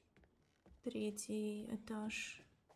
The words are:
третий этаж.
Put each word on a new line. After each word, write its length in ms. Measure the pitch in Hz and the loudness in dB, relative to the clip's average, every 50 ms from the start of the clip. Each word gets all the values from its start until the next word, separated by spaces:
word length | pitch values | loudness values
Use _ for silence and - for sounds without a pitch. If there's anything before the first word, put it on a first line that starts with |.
| - _ - - - - _ - - - _ _ - - - - - | -20 _ -20 -20 -20 -20 _ -20 -20 -20 _ _ -20 -20 -12 -6 -2
третий 840 | 247 - 220 214 208 208 208 - - 214 214 214 214 208 208 214 226 233 | 0 2 2 2 2 2 0 0 0 2 2 4 2 2 0 0 0 -2
этаж. 680 | 202 - - 226 214 214 220 214 - - - - - - - - - _ - - | -2 0 -2 -2 0 0 0 0 0 -2 -2 -4 -8 -12 -18 -20 -20 _ -20 -20